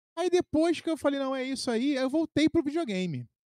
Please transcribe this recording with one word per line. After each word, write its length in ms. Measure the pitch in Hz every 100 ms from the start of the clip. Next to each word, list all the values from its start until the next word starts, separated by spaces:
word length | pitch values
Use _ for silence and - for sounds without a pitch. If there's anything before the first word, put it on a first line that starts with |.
| _ -
Aí 140 | 349
depois 500 | 349 - 294 330 311
que 80 | 330
eu 60 | 320
falei, 220 | 294 277
"Não, 160 | 262
é 80 | 269
isso 280 | 262 269 -
aí", 260 | 226 277 262
aí 60 |
eu 60 | 262
voltei 380 | 302 320 - 311
pro 140 | 330
videogame. 640 | 285 311 285 185 180 131 117 _ _